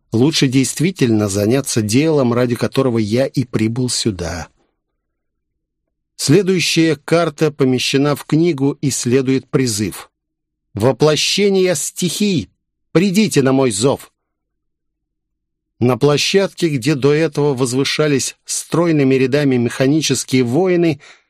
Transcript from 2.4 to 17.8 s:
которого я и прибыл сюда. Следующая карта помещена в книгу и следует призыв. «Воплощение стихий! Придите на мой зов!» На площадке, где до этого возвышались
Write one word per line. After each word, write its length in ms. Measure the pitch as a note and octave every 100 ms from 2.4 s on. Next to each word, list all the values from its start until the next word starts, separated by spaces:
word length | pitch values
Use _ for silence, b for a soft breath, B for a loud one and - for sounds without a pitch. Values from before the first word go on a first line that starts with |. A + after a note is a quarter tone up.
| B2
которого 440 | A#2 A2 - C3 A2+
я 280 | G#2 A#2+ C3+
и 160 | C#3+
прибыл 460 | A#2 G#2+ A2 A#2+ B2+
сюда. 580 | - A#2 F2+ E2 E2+ D2+ _ _ _ _ _ _ _ _ _ _ _ _ _ _ _ _
Следующая 800 | - - F3 F#3 F#3 - E3 D#3+
карта 560 | C#3+ - E3 D#3+ D3 D#3
помещена 640 | D3 C3 B2+ - C3+ D3
в 100 | C#3
книгу 540 | - D3+ F3 C3+ C#3 -
и 100 | C#3
следует 580 | - B2 C3 C3 C3+ -
призыв. 640 | C#3+ B2+ G#2 G2 - - _ _ _ _ _ _
«Воплощение 1000 | G2 B2 A2+ D3+ D3+ - F#3+ G3+ F#3+ F#3
стихий! 760 | D#3+ - - F3 - G#3 D#3+ - _ _ _ _
Придите 500 | D#3+ G3+ F3+ F#3+ D3
на 100 | C3
мой 200 | C3+ C3
зов!» 400 | F#2+ C3+ G#2 - _ _ _ _ _ _ _ _ _ _ _ _ _ _ _ _ -
На 200 | B2 B2
площадке, 720 | C#3+ C#3+ - G3 F#3 - E3+
где 240 | C#3 A#2+
до 180 | C#3 C#3
этого 400 | D3+ D#3+ D3+ D3
возвышались 840 | B2+ C3 B2+